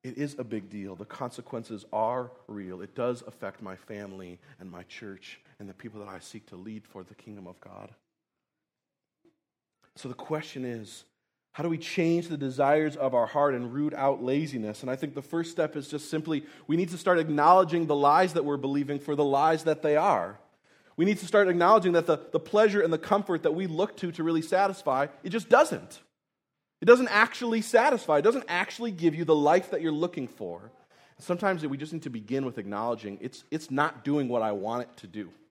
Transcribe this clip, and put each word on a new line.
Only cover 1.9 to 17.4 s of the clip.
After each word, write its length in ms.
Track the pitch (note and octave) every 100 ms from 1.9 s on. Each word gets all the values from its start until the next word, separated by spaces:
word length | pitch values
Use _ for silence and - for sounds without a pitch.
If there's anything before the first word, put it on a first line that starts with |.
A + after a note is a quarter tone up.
are 380 | G#2 A2 B2+ B2 - -
real. 340 | G#2 F#2 F#2
It 120 | G2+
does 300 | - A#2+ A#2+ -
affect 380 | - G2 -
my 120 | G2+ F#2
family 640 | _ G#2 G2+ F#2+ F2+ F2 _ -
and 100 | F#2+
my 140 | E2+
church 560 | F2 - G#2+ F#2+ - - _ _
and 80 | G2+
the 60 |
people 260 | F#2+ A#2 G#2+
that 80 | G2+
I 100 | F#2+
seek 260 | - A2 _
to 80 | F2+
lead 300 | G2 G#2+ _
for 180 | G2+
the 120 | F#2 -
kingdom 320 | - G#2 F2+
of 120 | F2+
God. 300 | F#2 F#2+ G2+ A2+ _ _ _ _ _ _ _ _ _ _ _ _ _ _ _ _ _ _ _ -
So 120 | C3
the 60 |
question 520 | B2 - D#3 - C#3 B2+
is, 400 | A#2 G#2 - _ _ _ _ _
how 100 | -
do 60 | E3+
we 80 | E3
change 480 | E3 - E3 E3+ E3+
the 100 | D3+
desires 580 | C3+ B2+ C#3 D3+ D#3 D3
of 200 | C3+ B2
our 100 | A#2
heart 300 | D3 C#3+ B2+
and 180 | A#2+
root 200 | C3 D3
out 280 | - C3+ C#3
laziness? 600 | B2 C#3+ D#3 C3 G#2+ G#2+
And 100 | B2+
I 40 | C3
think 200 | D3 C#3
the 60 |
first 280 | C3 E3 E3
step 260 | - D3+ D3
is 120 | C#3
just 240 | D3 D3
simply, 340 | D#3+ D#3 D3+ D3 - -
we 100 | E3
need 120 | F3+
to 80 | E3+
start 200 | - F3
acknowledging 680 | D#3+ D3